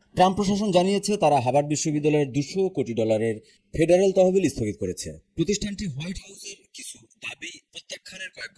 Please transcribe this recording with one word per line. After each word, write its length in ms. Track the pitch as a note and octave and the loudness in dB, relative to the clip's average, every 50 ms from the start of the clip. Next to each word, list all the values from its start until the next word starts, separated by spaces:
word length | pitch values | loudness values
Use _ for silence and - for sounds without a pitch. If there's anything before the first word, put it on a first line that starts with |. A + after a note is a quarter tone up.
| _ _ - | _ _ 2
ট্রাম্প 220 | E3 F3+ F#3+ F#3 | 4 4 4 4
প্রশাসন 360 | G3+ G3+ F#3 G#3 G3 G#3+ G#3 F3 | 2 0 0 0 0 0 2 4
জানিয়েছে, 440 | F3+ F3+ F#3+ G3+ G3 G3 G3+ G#3 | 4 4 4 2 0 0 -2 0
তারা 240 | F#3+ F3+ D3+ D3 C3+ | 2 2 4 4 4
হাভার্ড 280 | A2+ B2+ B2+ C#3+ D3 D3 | 2 2 2 2 2 0
বিশ্ববিদ্যালয়ের 640 | D3+ C#3+ - D#3+ D3 D3 C#3+ D3+ D3+ D3+ C#3+ C3+ A#2 | -2 -2 -2 -2 -2 0 2 2 2 2 0 0 -2
দুশো 360 | C#3+ C#3+ - - F#3+ F#3+ F#3 | -4 -4 -2 -2 -2 -2 -2
কোটি 260 | F#3 C#3+ B2 A#2 A2+ | -2 -2 -4 -2 -2
ডলারের 460 | G#2+ A2 A2 A2 G#2+ A2+ A2+ G#2+ G#2+ - _ _ _ _ _ - | -2 0 0 0 0 0 -2 -4 -4 -8 _ _ _ _ _ -2
ফেডারেল 400 | - E3 E3 F3+ F3+ G3 G3 F#3 | 0 2 4 6 6 4 4 4
তহবিল 360 | F#3+ F#3 F#3 F#3 G3 F#3+ C#4 | 4 4 4 4 4 2 0
স্থগিত 280 | - - A3+ G#3 G3 - | 0 -2 -4 -4 -4 -4
করেছে। 380 | G#3 F3+ F3 - - - - - - _ - | -6 -6 -6 -6 -10 -12 -14 -16 -20 _ -4
প্রতিষ্ঠানটি 520 | - E3 F3 G#3 G3+ - G#3 G3+ F#3 G#3+ | -4 -2 0 -2 -2 -2 -6 -6 -6 -8
হোয়াইট 300 | F3 B2 C3 D#3 F3+ F#3+ | -8 -8 -8 -8 -10 -10
হাউসের 400 | - - G3+ G3 - - - G4+ - _ _ - | -10 -12 -18 -20 -18 -18 -18 -18 -20 _ _ -20
কিছু 240 | - B3+ - - - | -18 -16 -16 -16 -18
দাবি 600 | - _ _ _ - - - - D#4 F4 - - _ _ - | -20 _ _ _ -16 -16 -14 -14 -14 -16 -16 -16 _ _ -20
প্রত্যাখ্যানের 560 | - - - - - - - - - - - | -20 -16 -16 -16 -16 -16 -18 -16 -16 -16 -16
কয়েক 220 | _ - - - _ | _ -14 -16 -16 _